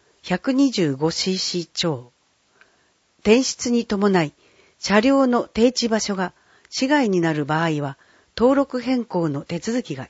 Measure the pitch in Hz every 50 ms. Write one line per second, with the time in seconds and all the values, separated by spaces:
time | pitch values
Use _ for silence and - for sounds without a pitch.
0 | _ _ _ _ _ - 185 180 - 269 262 262 285 269 226 - 175 147 135 131
1 | 147 165 165 - - 190 190 185 - - - 180 165 - _ - - 170 147 120
2 | 123 123 _ _ _ _ _ _ _ _ _ _ - _ _ _ _ _ _ _
3 | _ _ _ _ _ 202 214 254 262 - - - - 254 240 233 226 - 214 196
4 | 202 202 190 180 160 143 - _ _ _ _ _ _ _ _ _ - - 196 214
5 | 214 269 277 269 269 254 240 233 - - _ 214 226 254 247 - 233 226 226 214
6 | - - 202 190 185 180 - _ _ _ _ _ _ _ - - 262 262 302 294
7 | 262 214 190 180 165 165 156 151 147 139 151 156 170 165 156 147 143 139 143 -
8 | _ _ _ _ _ _ _ - 220 254 277 269 277 269 - 254 233 247 262 247
9 | 226 - - 180 165 156 139 139 185 - 170 170 - 220 226 254 - - 151 127
10 | 127 -